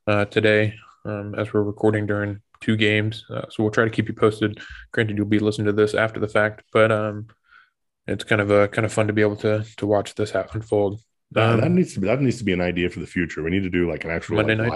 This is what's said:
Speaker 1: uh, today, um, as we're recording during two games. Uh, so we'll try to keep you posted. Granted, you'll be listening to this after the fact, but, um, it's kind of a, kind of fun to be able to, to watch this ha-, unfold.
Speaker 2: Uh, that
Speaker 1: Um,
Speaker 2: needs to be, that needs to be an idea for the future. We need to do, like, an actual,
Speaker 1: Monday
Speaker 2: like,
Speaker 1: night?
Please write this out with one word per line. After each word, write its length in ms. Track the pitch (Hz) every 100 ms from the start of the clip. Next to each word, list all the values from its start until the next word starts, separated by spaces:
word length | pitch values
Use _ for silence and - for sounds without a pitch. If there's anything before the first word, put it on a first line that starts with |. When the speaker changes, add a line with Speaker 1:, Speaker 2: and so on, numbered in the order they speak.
| -
Speaker 1:
uh, 180 | 104 101
today, 480 | - 107 107 107 - - _ 110
um, 280 | 104 101 104
as 180 | 107
we're 80 | 107
recording 440 | 104 101 110 107 104
during 340 | 104 101 101 _ _
two 160 | - 110
games. 480 | 104 107 107 110 -
Uh, 120 | 113 -
so 140 | -
we'll 80 | 107
try 120 | 107
to 60 | 113
keep 180 | - 107
you 60 |
posted. 460 | 113 110 107 107 107 - - -
Granted, 240 | - 107 104
you'll 100 | 104
be 120 | 104
listening 280 | 104 107 104
to 60 |
this 220 | 104 107
after 260 | 101 110 107
the 80 | 104
fact, 360 | 110 107 110 _
but, 180 | 113 110
um, 360 | 110 107 104 113 _ _ - _ _ _ _ -
it's 180 | 98
kind 160 | - 110
of 80 | 101
a, 180 | 104 101
kind 160 | -
of 80 | 107
fun 140 | - 107
to 60 |
be 100 | 107
able 140 | 104 104
to, 280 | 113 107 110 -
to 80 | 101
watch 280 | 104 98 -
this 160 | 107
ha-, 140 | 95 92
unfold. 480 | 110 107 107 101 104 - _ _
Speaker 2:
Uh, 220 | 117 110 117
that 80 | 143
Speaker 1:
Um, 100 | 180
Speaker 2:
needs 180 | 170
to 60 | 113
be, 80 | 101
that 120 | 131
needs 180 | 135 120
to 60 |
be 80 | 101
an 80 | 90
idea 300 | 90 85 87
for 100 | 87
the 60 | 76
future. 360 | - 82 -
We 80 | 78
need 120 | 95
to 80 | 92
do, 180 | 87 85
like, 140 | 78
an 60 | 80
actual, 260 | 85 - 104
Speaker 1:
Monday 200 | 107 110
Speaker 2:
like, 120 |
Speaker 1:
night? 20 | 113